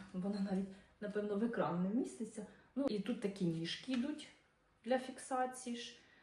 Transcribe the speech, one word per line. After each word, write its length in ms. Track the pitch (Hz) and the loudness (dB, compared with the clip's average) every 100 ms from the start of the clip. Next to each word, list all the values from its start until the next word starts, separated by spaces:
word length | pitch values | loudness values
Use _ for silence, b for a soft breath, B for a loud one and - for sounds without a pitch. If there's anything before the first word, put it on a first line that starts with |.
| - | -4
вона 280 | 180 202 202 | -2 0 0
навіть, 280 | 196 190 196 B B - | 2 2 0 B B -8
напевно, 360 | 202 208 208 202 | -4 0 0 2
в 80 | |
екран 380 | 233 202 160 175 | 2 2 2 4
не 60 | 185 | 4
вміститься. 580 | 233 - - 220 220 190 B B | 2 0 -2 -6 -6 -10 B B
Ну, 120 | 254 285 | 0 2
і 120 | 208 | 2
тут 220 | 247 214 | 0 0
такі 240 | 190 - | -2 2
ніжки 480 | 175 165 165 - - | 2 2 -2 -4 0
йдуть 360 | 254 285 294 - - _ _ _ _ | 2 2 -2 -8 -18 _ _ _ _
для 140 | 226 254 | 0 0
фіксації 800 | 254 - - 254 254 - 240 233 | 0 -8 -4 0 0 -2 -6 -6
ж, 200 | - - B B | -8 -14 B B